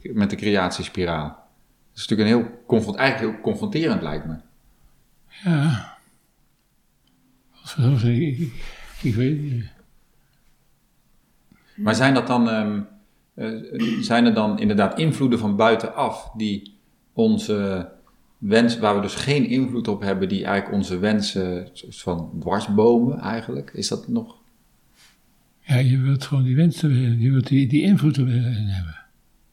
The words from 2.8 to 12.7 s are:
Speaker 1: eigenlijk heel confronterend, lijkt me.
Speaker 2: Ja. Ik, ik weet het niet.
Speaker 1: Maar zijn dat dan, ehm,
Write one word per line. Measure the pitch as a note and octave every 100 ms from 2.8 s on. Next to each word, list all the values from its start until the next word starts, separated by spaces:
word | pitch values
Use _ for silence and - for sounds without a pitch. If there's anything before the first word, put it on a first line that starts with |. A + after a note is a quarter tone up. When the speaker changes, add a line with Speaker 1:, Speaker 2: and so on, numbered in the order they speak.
| G2+ G2+
Speaker 1:
eigenlijk | C3+ B2+ A2
heel | G#2+
confronterend, | A2 G2+ G#2 D3 D#3+ F#2+
lijkt | E2 D2+ D#2
me. | D#2 - _ _ _ _ _ _ _ _ -
Speaker 2:
Ja. | F#3+ D#3 D#3 A2 - - _ _ _ _ _ _ _ _ _ _ _ _ _ _ _ _ - - A#2+ C3+
Ik, | A#2+ A#2+ D#3+ B2 D3+ - - - - -
ik | - A2
weet | B2+ D3+
het | D3
niet. | A#2+ F#2+ - _ _ _ _ _ _ _ _ _ _ _ _ _ _ _ _ _ _ _ -
Speaker 1:
Maar | G#2+ A2
zijn | C3+
dat | C3 A#2
dan, | B2 A#2
ehm, | A2 G#2